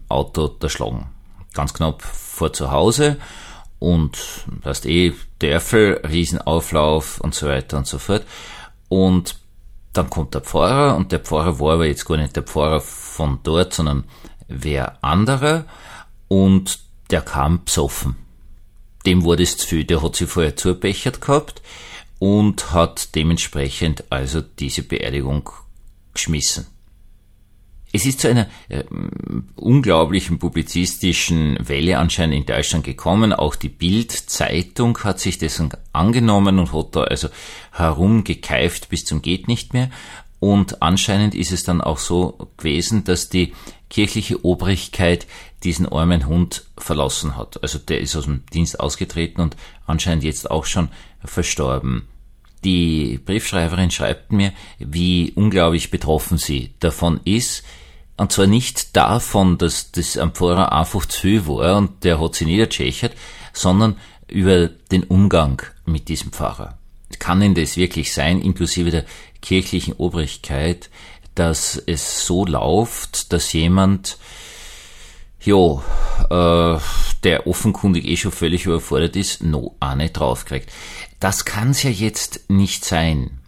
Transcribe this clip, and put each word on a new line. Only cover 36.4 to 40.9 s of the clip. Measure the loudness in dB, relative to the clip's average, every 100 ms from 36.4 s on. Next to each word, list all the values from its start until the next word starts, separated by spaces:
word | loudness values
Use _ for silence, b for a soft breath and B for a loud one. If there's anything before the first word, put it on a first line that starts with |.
| 4 4
und | 2
hat | -2 -2
da | -2
also | 0 -2 -4 B B B B
herumgekeift | -2 0 2 4 4 2 -4 -2 0 0 -2 -6
bis | -6
zum | -4 -4
geht | -2 -4 -2
nicht | -4 -2
mehr. | -2 -2 B B B B -2
Und | 4 4 2 0
anscheinend | 2